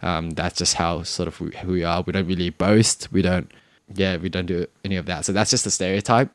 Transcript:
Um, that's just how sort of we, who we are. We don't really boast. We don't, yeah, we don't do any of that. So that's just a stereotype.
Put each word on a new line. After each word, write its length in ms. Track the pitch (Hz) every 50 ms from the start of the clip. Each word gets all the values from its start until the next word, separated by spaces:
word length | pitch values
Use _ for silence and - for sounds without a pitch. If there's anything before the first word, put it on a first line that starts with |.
Um, 300 | - 92 90 80 82 82
that's 260 | 82 76 80 87 -
just 180 | - 87 82 -
how 280 | - 87 85 85 80 85
sort 240 | - - - 90
of 120 | 85 82 -
we, 100 | 85 78 -
who 160 | - - 92
we 120 | 92 90 85
are. 200 | 85 85 87 92
We 80 | - 87
don't 140 | 95 95
really 220 | 85 92 87 90 87
boast. 640 | 82 _ - - 104 107 113 - - - - -
We 100 | - 92
don't, 300 | 95 92 90 90 - - _ - _ _ _ _ _ _ 95
yeah, 240 | 92 95 95 92
we 120 | 85 82 92
don't 160 | 78 92 92
do 220 | 85 92 87 87 - _ _ _
any 120 | 98 98
of 100 | 92 85
that. 180 | - 90 80 -
So 60 | - 101
that's 180 | 95 107 -
just 140 | - 127 -
a 60 | 107
stereotype. 580 | 92 - 95 92 95 101 101 - 123 113 135 - _